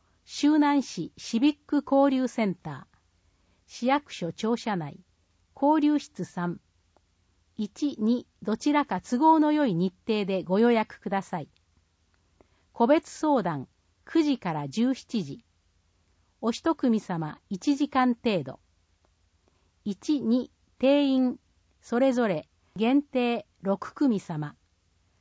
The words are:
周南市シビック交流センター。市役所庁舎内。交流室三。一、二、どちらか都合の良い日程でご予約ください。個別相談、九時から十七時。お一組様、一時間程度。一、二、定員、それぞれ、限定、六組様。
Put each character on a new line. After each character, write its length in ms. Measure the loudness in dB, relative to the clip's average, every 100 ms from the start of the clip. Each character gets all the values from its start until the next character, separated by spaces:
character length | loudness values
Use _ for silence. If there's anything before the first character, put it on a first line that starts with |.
| _ _
周 300 | _ 0 2
南 280 | 4 4 2
市 300 | -2 -8 -10 -12
シ 200 | -6 0
ビ 140 | 0
ッ 60 | 0 -2
ク 180 | -4 2
交 220 | 4 4
流 180 | 2 -2
セ 180 | -2 -2
ン 80 |
タ 340 | -4 -10 -14 -18
ー。 60 | _ _ _ _ _ _ _ _
市 200 | -6 0
役 260 | 0 -2
所 200 | -8 -8
庁 240 | -4 -4 -2
舎 180 | -4
内。 240 | -6 -6 -14 _ _ _ _ _
交 260 | 0 2 4
流 180 | 4 0
室 260 | -2 -10
三。 360 | -10 -6 -6 -6 _ _ _ _ _ _ _ _ _ -10
一、 400 | -10 -6 -6 -2
二、 280 | 0 0 -4 _
ど 140 | -6 -2
ち 160 | 0
ら 140 | 0 0
か 160 | -6
都 160 | -4 2
合 200 | 4 6
の 140 | 4
良 140 | 2 2
い 80 |
日 200 | 2 -2 -4 -4
程 180 | -2
で 180 | -2 -4
ご 160 | 0 2
予 120 | 4
約 280 | 4 0 -8
く 120 | -6
だ 100 | -6
さ 200 | -4 -10
い。 80 | -10 _ _ _ _ _ _ _ _ _ _ _ _
個 140 | -2 2
別 240 | 4 2
相 320 | -4 0 0
談、 260 | 0 -6 -10 _ _ _ -4
九 160 | -2
時 160 | 0 -2
か 160 | -4
ら 140 | -6 -6
十 260 | -2 -2
七 280 | -2 -6 -6
時。 220 | -6 -12 _ _ _ _ _ _ _ _ _ _
お 120 | -6
一 220 | -2 -2
組 260 | 0 0 0
様、 380 | -2 -6 -6 -12 _
一 280 | -6 -2 -2
時 120 | 0
間 260 | 0 0
程 280 | 0 -2 -2
度。 180 | -4 -12 _ _ _ _ _ _ _ _ _ _ _ _
一、 360 | -10 -8 -4 -2
二、 300 | 0 0 -2 _ _ _
定 260 | 2 4
員、 340 | 4 2 0 -2 _ _ _ _
そ 180 | -6 0
れ 140 | 2
ぞ 140 | 2 0
れ、 220 | -2 -6 _ _ -2
限 260 | 2 2
定、 440 | 0 -2 -2 -2 -8 _
六 320 | -4 -4 -6
組 260 | -2 0 0
様。 340 | -4 -8 -8 -12 _ _ _ _ _ _